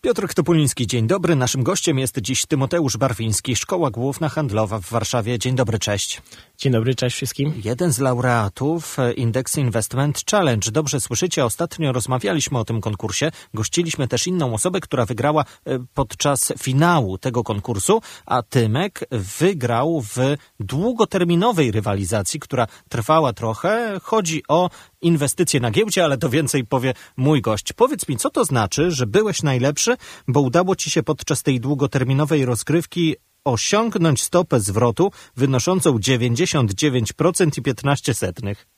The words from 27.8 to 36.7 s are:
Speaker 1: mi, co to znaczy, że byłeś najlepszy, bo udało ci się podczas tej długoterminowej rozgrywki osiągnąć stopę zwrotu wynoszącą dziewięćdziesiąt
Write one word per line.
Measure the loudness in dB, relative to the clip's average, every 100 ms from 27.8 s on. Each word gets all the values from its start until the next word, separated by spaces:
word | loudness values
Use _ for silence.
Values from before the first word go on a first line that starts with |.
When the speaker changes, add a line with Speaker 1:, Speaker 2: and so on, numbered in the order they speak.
| 2 2 -4
Speaker 1:
mi, | -4
co | -2
to | 0
znaczy, | 0 2 0 0 0
że | 0 0
byłeś | 2 2 0
najlepszy, | 0 2 0 0 0 -2 -6 -10 0
bo | 2
udało | 4 2 2
ci | 0 0
się | -2
podczas | 0 -4 -2 -2
tej | 0 0
długoterminowej | 0 0 0 0 2 2 2 2
rozgrywki | 2 -2 0 0 0 -2 0 -2 _ _
osiągnąć | -2 0 2 2 2 2 2 2
stopę | 2 0 2 0
zwrotu | 2 2 2 2 0 -2 -18
wynoszącą | -2 2 2 2 2 2 0
dziewięćdziesiąt | 0 0 0 0 0 2 0